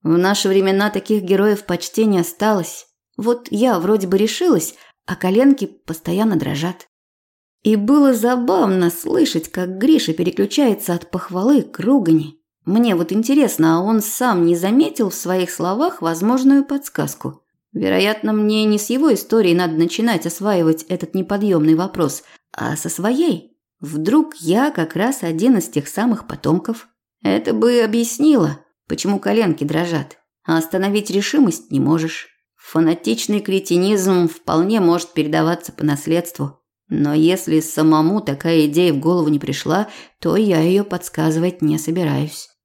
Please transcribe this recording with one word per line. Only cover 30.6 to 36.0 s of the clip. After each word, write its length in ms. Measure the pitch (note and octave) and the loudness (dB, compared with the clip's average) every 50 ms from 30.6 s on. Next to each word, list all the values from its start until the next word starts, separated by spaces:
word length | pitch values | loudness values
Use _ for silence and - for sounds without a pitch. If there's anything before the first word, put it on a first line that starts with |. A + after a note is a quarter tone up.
| D#3+ D#3+ - F#3 F#3+ G3+ G3+ G#3+ G#3 - | -2 -2 -2 -2 -2 0 -2 -2 -2 -2
решимость 600 | E3+ G3 G3+ - - D4+ C#4 F#3+ D#3 - - _ | -2 -2 -2 0 2 2 2 2 2 -4 -8 _
не 100 | D3 C3+ | -2 -2
можешь. 480 | C3+ C3+ D#3+ D#3+ D#3+ D#3+ - - - _ _ _ _ _ _ | 0 2 0 0 -2 -4 -8 -10 -16 _ _ _ _ _ _
Фанатичный 840 | _ - - - E3+ E3 D#3+ E3+ E3+ - A3 A3+ A3+ - - G#3 G3+ | _ -20 -4 -2 0 2 2 0 0 -2 -4 -4 -4 -2 -2 -2 -2
кретинизм 880 | G3+ - F#3+ F#3+ F#3+ - E3+ F3 F3+ G3 G#3+ G3 F#3 F#3+ F#3+ F3+ F3 D#3+ | -2 -2 -2 -2 0 0 0 2 2 2 0 0 2 2 2 2 2 0
вполне 500 | E3 - _ - D3 D#3 E3+ G3 A3+ A3+ | -2 -6 _ -2 0 0 0 0 0 2
может 340 | F#3 E3+ E3+ F3 E3+ - _ | 2 2 2 0 -2 -6 _
передаваться 600 | E3 D#3 D3+ D#3 D#3+ D#3+ E3 F3 E3+ - - - | -4 -2 0 0 0 0 0 -2 -4 -8 -16 -10
по 100 | - D#3 | -4 -2
наследству. 760 | D3+ D3 C#3+ | -2 -2 -2